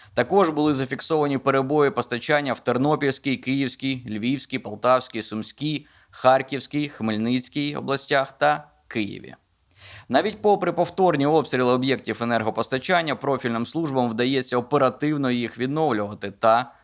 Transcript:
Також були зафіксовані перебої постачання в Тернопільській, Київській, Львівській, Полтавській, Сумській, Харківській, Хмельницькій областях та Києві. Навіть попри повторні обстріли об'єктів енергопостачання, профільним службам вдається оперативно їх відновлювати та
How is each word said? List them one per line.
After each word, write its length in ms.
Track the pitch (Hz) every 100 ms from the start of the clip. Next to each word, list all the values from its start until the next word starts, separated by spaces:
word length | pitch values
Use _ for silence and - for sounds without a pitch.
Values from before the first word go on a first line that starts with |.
| -
Також 360 | - 120 196 175
були 240 | 151 151
зафіксовані 640 | 135 131 131 - 156 147 135
перебої 540 | 139 135 131 151 139
постачання 600 | - - 120 - 151 139
в 60 | 113
Тернопільській, 800 | - 120 147 147 143 127 143 123
Київській, 640 | 131 139 131 - 135 131 117
Львівській, 520 | 107 120 139 - 131
Полтавській, 600 | 107 104 123 127 - 113
Сумській, 680 | 104 110 107 - 151 151 - _ _
Харківській, 800 | - 160 135 123 139 - 147 143
Хмельницькій 840 | - 110 107 117 127 - 147 143 143
областях 640 | 131 135 - 143 135 -
та 300 | 147 147 - _ _
Києві. 480 | 117 101 101 - - _ _ _ _ - - -
Навіть 320 | 131 196 214
попри 300 | 208 196 175
повторні 540 | 170 170 - 185 147 143
обстріли 480 | 156 127 127 123
об'єктів 500 | 127 131 120 - 107
енергопостачання, 920 | 117 117 110 110 107 131 151 175 160 120
профільним 500 | 139 135 131 117 117
службам 440 | 160 160 135 123
вдається 480 | 110 123 135 127 123
оперативно 760 | 120 151 131 - 151 147 131
їх 260 | 123 113 117
відновлювати 760 | 131 151 156 107 104 104 101
та 420 | - 113 117 123 -